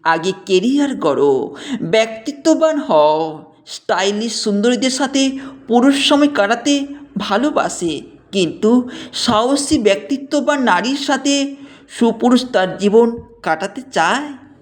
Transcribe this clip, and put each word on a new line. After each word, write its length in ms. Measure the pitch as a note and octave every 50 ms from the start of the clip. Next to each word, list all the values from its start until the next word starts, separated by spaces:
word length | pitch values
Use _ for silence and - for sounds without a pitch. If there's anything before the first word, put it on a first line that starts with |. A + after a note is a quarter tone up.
| _
আগে 280 | E3 E3 E3 D#3+ F#3+ F#3 F#3 -
কেরিয়ার 460 | - F#3+ F#3 F#3 B3 C4+ C#4+ C#4+ C#4 B3
গড়ো, 380 | G3+ - D#3 C#3 A#2+ C#3 C#3+ C3+ C3 - - - - - D4 C4+ - - E3
ব্যক্তিত্ববান 840 | D#3+ A3 A3 A3 - - - - C4+ - - D#4+ D#4+ D#4+ D#4+ D#4 D#4 D4
হও। 400 | - - E3+ D#3 D3 D3+ D#3 D#3 E3 D#3 D3+ D#3 - - _ _ _
স্টাইলিশ 680 | - - - _ - G#3 F3 F#3+ G3+ G#3 G#3 A3+ A#3 G#3+ -
সুন্দরীদের 520 | - A3 G3+ G3+ G3+ A#3+ B3 A3+ C4 C4 C4 -
সাথে 220 | D4 C4 C#4 C#4 C4+ C4+ C4+ - - - - - - -
পুরুষ 280 | A3+ A#3+ B3+ C#4 C#4 C#4 - -
সময় 240 | D4 C#4+ D4 C#4+ D4
কাটাতে 400 | - G3+ G3+ A#3 A#3 - D4+ C#4+ C#4+ C#4 C#4 - - - - - G3+
ভালোবাসে, 760 | G3+ - G3 G#3 B3+ D4+ - - - E3+ - - F3+ E3+ D3+ C#3 - - - - _ _
কিন্তু 400 | - G3 F3+ D#3 - - G#3 G#3+ A#3+ B3+ B3 - - - - - -
সাহসী 600 | - - - A#3+ G#3+ A3+ B3 C#4 C#4+ - - D#4 D#4
ব্যক্তিত্ববান 800 | A3+ C4+ D4 D4 - - C#4 C4+ - - - D4 B3 C#4 D4 C#4 B3+
নারীর 380 | A3+ F#3 F3 F#3+ A#3+ C#4 C#4+ -
সাথে 300 | - C#4+ C4 C#4+ C#4+ C#4+ C#4 C#4 C#4 - - - - - - - _
সুপুরুষ 520 | - - A#3+ A#3 A3+ A3+ A#3 B3 B3 B3 B3+ B3+
তার 180 | - G3+ F#3 F#3 - -
জীবন 300 | F#3+ G3+ F#3+ A3+ A#3 A#3 A#3 A#3 - - - _ -
কাটাতে 380 | F3+ D#3+ D#3+ F#3+ G3 - - - -
চায়। 360 | - F#3 E3 E3+ G#3 C4 D4 D4 C#4 B3+ - - - _